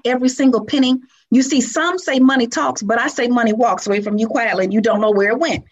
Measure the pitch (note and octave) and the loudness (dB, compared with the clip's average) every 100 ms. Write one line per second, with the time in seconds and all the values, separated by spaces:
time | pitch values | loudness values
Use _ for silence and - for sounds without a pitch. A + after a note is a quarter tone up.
0 | A#3 B3+ B3+ B3+ C4+ A3+ G#3+ D4 B3+ B3+ | -4 -2 0 2 2 2 0 0 0 0
1 | - _ _ A#3+ C4 C#4+ A#3 D#4+ E4+ F4+ | -4 _ _ 0 2 0 -2 -2 -2 -2
2 | E4 C4+ C4 C4 A#3 D#4 C4+ - G3+ A#3 | -2 2 4 2 0 -2 -4 -4 -2 -2
3 | C4+ C#4+ A#3+ B3 A3+ G#3+ A#3 F#3+ G3+ G3+ | -2 -2 0 2 2 2 0 0 -2 -2
4 | G#3 G#3 A3 B3 A3+ F#3 F#3+ G#3 A3 G#3+ | -2 -2 0 -2 -2 -2 0 0 2 2
5 | G#3+ G3+ G3+ B3 E4 - - | 2 2 2 0 -2 -4 -8